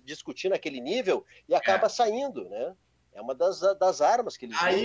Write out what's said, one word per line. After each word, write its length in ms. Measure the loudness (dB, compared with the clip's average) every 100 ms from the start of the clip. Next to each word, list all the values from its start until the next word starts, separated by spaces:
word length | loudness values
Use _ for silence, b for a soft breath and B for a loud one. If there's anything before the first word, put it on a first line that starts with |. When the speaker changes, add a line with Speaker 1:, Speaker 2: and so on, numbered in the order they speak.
Speaker 1:
discutir 440 | -16 -14 -12 -4 -2
naquele 320 | -2 -4 -8
nível 440 | -4 -2 0 -2 -4 b b
e 60 |
acaba 320 | 0 2 2 2
Speaker 2:
É. 40 |
Speaker 1:
saindo, 580 | 2 0 0 -4 -8 -10
né? 260 | -8 -8 -10 _ _ _
É 80 | -12
uma 140 | -8
das, 260 | 0 0 2 0 2
das 220 | 2 4
armas 360 | 4 4 0 -8
que 100 | -6
eles 100 | 0
Speaker 2:
Aí, 240 | 2 2